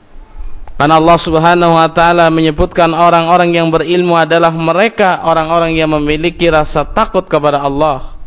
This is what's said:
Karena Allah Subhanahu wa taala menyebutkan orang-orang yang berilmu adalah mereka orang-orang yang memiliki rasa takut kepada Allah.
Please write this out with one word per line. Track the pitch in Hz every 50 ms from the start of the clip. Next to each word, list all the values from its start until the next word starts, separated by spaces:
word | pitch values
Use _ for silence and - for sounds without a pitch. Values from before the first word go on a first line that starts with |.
| - - - - - - - - - - - - - - - -
Karena | 139 151 160
Allah | 160 160 165 170 165
Subhanahu | - 175 160 160 165 175 180 175 175 170 165
wa | 160 165 165
taala | 156 175 165 170 175 175 170 160
menyebutkan | 160 160 160 160 151 160 180 175 - 180 170 165 160
orang-orang | 160 175 170 170 165 165 165 180 180 175 175
yang | 170 170 165
berilmu | 165 160 165 151 165 175 180 180 175 170
adalah | 165 160 156 165 170 170
mereka | 165 160 165 165 165 165 180 220 226 - - 202 185 170 147 -
orang-orang | 165 165 165 156 156 170 170 165 165 160
yang | 160 160 156
memiliki | 156 151 147 151 151 156 165 170 170 - 170
rasa | 170 156 156 151 - - 160 143
takut | - - 214 220 208 - 185 180
kepada | - 165 151 147 147 143 139
Allah. | 143 139 139 143 156 151 135 131 - - - - -